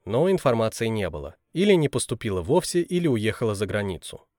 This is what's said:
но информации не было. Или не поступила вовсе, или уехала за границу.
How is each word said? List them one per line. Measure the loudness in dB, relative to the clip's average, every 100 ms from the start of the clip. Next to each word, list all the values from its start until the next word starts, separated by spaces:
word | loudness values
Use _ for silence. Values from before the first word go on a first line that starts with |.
но | -4 0 2
информации | 2 2 2 0 -2 -2
не | -2 -2
было. | -4 -10 -16 _
Или | 0 4
не | 6 4
поступила | 0 -4 -4 -2 -2
вовсе, | 2 2 2 -2
или | 0 0 0
уехала | 0 0 -2 -2
за | -2 -2
границу. | -2 -4 -6 -12 -18 _